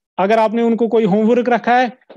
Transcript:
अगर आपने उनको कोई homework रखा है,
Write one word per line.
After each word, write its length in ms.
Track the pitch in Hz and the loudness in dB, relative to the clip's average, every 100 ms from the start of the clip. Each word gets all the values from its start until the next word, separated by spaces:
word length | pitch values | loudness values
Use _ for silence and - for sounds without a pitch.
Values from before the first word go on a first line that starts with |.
| _ - | _ -4
अगर 200 | 190 226 | 0 2
आपने 240 | 220 226 | 0 0
उनको 260 | 233 226 233 | -2 0 0
कोई 160 | 233 | 0
homework 440 | 220 202 220 247 240 | 0 0 2 0 0
रखा 280 | 233 214 247 | -2 0 0
है, 140 | 254 - _ | 0 -6 _